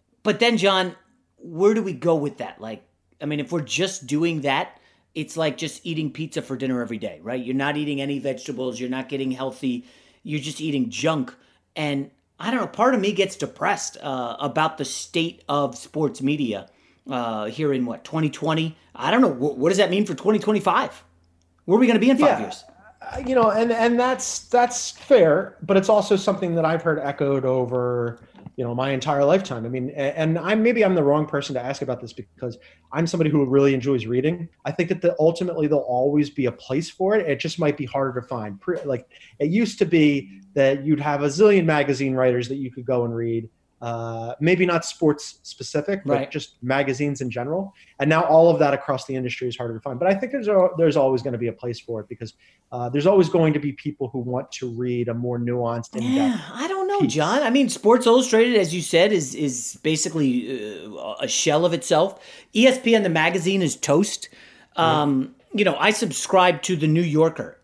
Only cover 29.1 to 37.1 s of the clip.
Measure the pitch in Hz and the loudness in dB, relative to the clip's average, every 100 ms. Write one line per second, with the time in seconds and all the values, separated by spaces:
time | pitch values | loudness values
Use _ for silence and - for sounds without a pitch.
29.1 | 143 143 190 190 120 117 127 127 147 139 | 2 4 4 2 -8 -6 -6 -6 -4 -4
30.1 | 160 160 165 175 214 226 233 202 180 143 | -2 -2 -2 0 2 2 4 2 4 4
31.1 | 151 147 143 139 131 123 135 131 120 117 | 2 2 -2 -4 -6 -6 -6 -6 -6 -10
32.1 | - - - 127 110 - _ - 143 165 | -16 -18 -12 -12 -12 -18 _ -10 -4 -2
33.1 | 175 156 151 131 139 139 131 131 131 110 | 0 2 2 4 4 4 2 0 -2 0
34.1 | 123 147 175 165 _ 135 160 170 190 170 | 0 0 -2 -8 _ -8 -4 -2 0 0
35.1 | 170 156 165 180 165 151 147 127 123 143 | 2 2 2 -4 -2 0 0 0 0 2
36.1 | 147 143 - 123 120 - 135 160 - 190 | 2 0 0 -4 -4 -6 -6 -4 -4 0